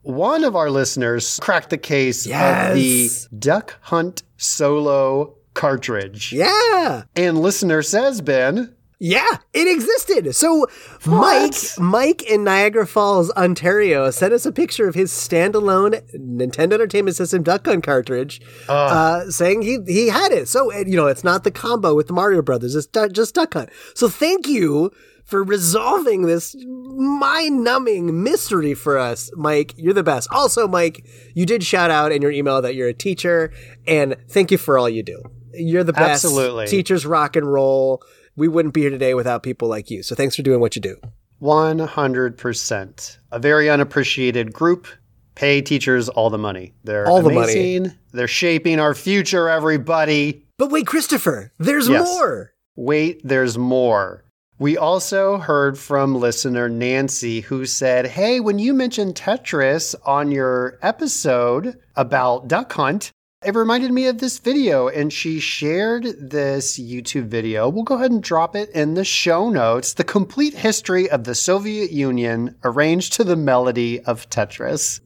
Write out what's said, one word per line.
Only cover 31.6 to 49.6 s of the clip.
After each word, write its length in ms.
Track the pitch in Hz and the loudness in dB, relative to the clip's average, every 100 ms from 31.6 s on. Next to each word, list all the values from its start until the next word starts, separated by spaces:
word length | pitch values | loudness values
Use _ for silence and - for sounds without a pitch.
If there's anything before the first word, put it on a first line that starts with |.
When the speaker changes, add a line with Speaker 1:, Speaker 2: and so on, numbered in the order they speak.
Speaker 2:
shout 300 | 170 185 170 | 0 2 4
out 180 | 156 151 | 2 2
in 100 | 147 | 2
your 120 | 143 | 0
email 280 | 143 143 135 | 0 0 0
that 120 | 127 | 0
you're 140 | 131 123 | -2 -2
a 60 | |
teacher, 580 | 123 196 180 180 170 160 - - - - | -2 -4 -2 0 0 0 -6 -20 -10 0
and 300 | 160 139 131 - | 2 2 -2 -2
thank 220 | 202 185 | 0 4
you 80 | 190 | 2
for 180 | - 135 | 4 2
all 120 | 120 | 2
you 160 | 110 | -2
do. 180 | 104 87 - - - - | -6 -12 -16 -20 -18 -8
You're 260 | 165 170 | 0 2
the 80 | 175 | 2
best. 320 | 151 156 147 | 2 2 2
Speaker 1:
Absolutely. 420 | 175 139 127 117 107 | 0 0 0 -2 0
Speaker 2:
Teachers 380 | 104 170 185 143 | 0 2 -2 0
rock 300 | 165 147 165 | 0 0 0
and 140 | 147 | 0
roll. 520 | 139 135 135 131 131 - _ _ - | 2 4 4 2 0 -6 _ _ -2
We 120 | 160 | 2
wouldn't 260 | 160 160 | 2 2
be 80 | 151 | 2
here 80 | 143 | 0
today 240 | 135 131 | 0 0
without 280 | 127 120 120 | 2 0 -2
people 260 | 127 120 117 | -4 -4 -2
like 220 | 107 101 | -4 -6
you. 120 | 104 | -10
So 120 | - | -6
thanks 220 | 117 135 - | -2 -2 0
for 60 | |
doing 180 | 135 127 | 2 4
what 160 | 117 113 | 2 0
you 60 | |
do. 140 | 98 95 113 - _ _ | -8 -10 -16 -20 _ _
Speaker 1:
One 380 | 143 151 160 160 | 2 4 4 0
hundred 580 | 160 - 143 127 127 120 | -4 -2 -2 0 -2 -4
percent. 800 | 127 113 - 110 95 - - - _ | -6 -6 -6 -6 -8 -16 -20 -20 _
A 60 | 117 | -2
very 300 | 143 151 151 | 2 4 4
unappreciated 840 | 147 139 147 135 - 127 120 110 | 2 2 0 -2 0 0 -2 -4
group. 340 | - 165 180 - - _ _ _ | -2 0 0 -4 -20 _ _ _
Pay 280 | - 143 143 | -2 2 2
teachers 460 | 139 143 131 127 117 | 2 -2 2 0 0
all 220 | 120 110 | 0 0
the 80 | 107 | 0
money. 360 | 104 95 92 _ | -4 -8 -12 _
They're 220 | 107 107 104 | -6 -2 4
Speaker 2:
All 160 | 185 | 4
the 80 | 160 | 6
money. 220 | 123 117 | 4 2
Speaker 1:
amazing. 400 | 110 180 185 185 - _ | 2 0 -2 -4 -8 _
They're 140 | 120 123 | -6 -4
shaping 540 | - 175 160 165 160 | 0 0 0 2 2
our 140 | 151 | 2
future, 540 | 143 - 202 180 185 165 | 0 0 0 2 0 2
everybody. 960 | 160 | 2